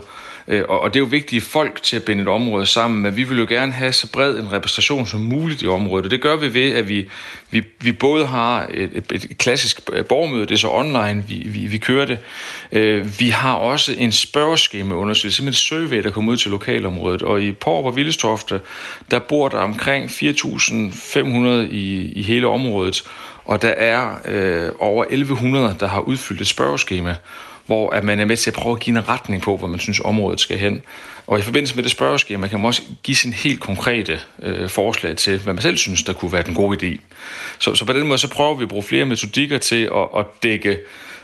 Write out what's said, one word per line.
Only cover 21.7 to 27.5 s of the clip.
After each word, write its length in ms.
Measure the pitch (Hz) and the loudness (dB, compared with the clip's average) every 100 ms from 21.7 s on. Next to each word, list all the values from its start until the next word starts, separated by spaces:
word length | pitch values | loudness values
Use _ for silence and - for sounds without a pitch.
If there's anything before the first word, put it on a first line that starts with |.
i, 420 | 104 95 95 101 | -2 -2 -2 -4
i 100 | - | -4
hele 240 | 98 120 120 | 0 2 2
området, 560 | 117 131 101 92 - - - - - | 2 0 0 0 -2 -8 -16 -16 -14
og 180 | - 104 | -2 2
der 60 | 113 | 2
er, 460 | - 113 117 117 101 | 4 4 2 0 -4
øh, 460 | - 101 95 85 85 - | -4 0 2 2 -2 0
over 260 | 104 110 - | 2 2 2
elleve 240 | 135 139 123 | 0 0 0
hundrede, 400 | 123 135 117 92 | 2 2 2 0
der 60 | 98 | -2
har 140 | 95 | 0
udfyldt 400 | - 131 - 95 | 0 -2 -4 -2
et 60 | 101 | -2
spørgeskema, 720 | - 135 143 - 90 87 85 - - - | 0 0 0 -2 -2 -2 -4 -8 -18 -18